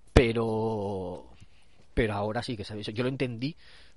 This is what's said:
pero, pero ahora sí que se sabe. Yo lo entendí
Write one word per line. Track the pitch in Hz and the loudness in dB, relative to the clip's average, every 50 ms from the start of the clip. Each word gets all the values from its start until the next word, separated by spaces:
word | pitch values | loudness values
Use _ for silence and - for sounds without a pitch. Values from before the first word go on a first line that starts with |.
| - - - | -20 6 8
pero, | - 131 117 113 117 113 113 110 110 110 110 113 107 98 98 101 95 92 90 90 - - - - - - - - - - - - - - - - | 8 8 8 4 2 2 2 2 0 0 0 0 -2 -2 -2 -2 -4 -4 -4 -6 -8 -10 -14 -18 -18 -18 -18 -18 -20 -20 -20 -20 -20 -20 -2 2
pero | - 123 107 104 | 2 2 4 2
ahora | 104 101 107 107 120 113 | 0 0 0 0 -2 -2
sí | - 127 | -2 -4
que | 101 98 | -6 -6
se | - | -8
sabe. | 110 107 107 | -8 -6 -6
Yo | - 107 110 123 | -4 -2 0 0
lo | 123 | 0
entendí | 139 131 139 123 120 110 123 151 165 - - - - - - - - | 2 0 0 -2 0 -2 -4 -4 -4 -6 -16 -20 -18 -18 -18 -18 -20